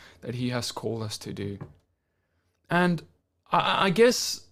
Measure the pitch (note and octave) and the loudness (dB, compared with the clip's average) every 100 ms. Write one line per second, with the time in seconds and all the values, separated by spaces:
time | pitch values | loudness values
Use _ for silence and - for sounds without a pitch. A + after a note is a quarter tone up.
0 | - - B2+ B2 B2 B2 - - A2 A2+ | -18 -16 -10 -4 -4 -4 -6 -6 -6 -4
1 | A2 - A2 F#2 G2+ G2 - - _ _ | -6 -8 -10 -8 -6 -8 -14 -20 _ _
2 | _ _ _ _ _ _ - E3+ F3+ E3+ | _ _ _ _ _ _ -2 2 2 0
3 | - _ _ _ - F3 G3 - G3 F3+ | -6 _ _ _ -2 0 2 2 2 6
4 | A#3+ A3+ - - - | 6 6 -2 -6 -12